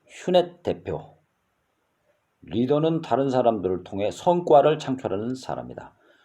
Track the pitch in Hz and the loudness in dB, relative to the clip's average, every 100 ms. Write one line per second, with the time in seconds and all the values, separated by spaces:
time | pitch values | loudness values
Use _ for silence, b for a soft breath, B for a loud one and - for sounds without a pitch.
0 | _ - - 180 175 - - 90 - 80 | _ -10 2 2 2 -4 -6 -6 -6 -10
1 | - _ _ _ _ _ _ _ _ _ | -10 _ _ _ _ _ _ _ _ _
2 | _ _ _ _ - 90 127 147 160 165 | _ _ _ _ -8 -2 0 2 2 -2
3 | 160 120 139 127 117 110 92 90 - 98 | -2 0 2 2 2 2 -2 -4 -6 -4
4 | 101 - - 175 175 151 143 151 151 131 | -4 -2 0 0 6 6 6 2 -4 -6
5 | 107 95 113 127 - 64 123 117 - _ | -4 -4 -4 -8 -8 -10 -10 -14 -18 _
6 | b b | b b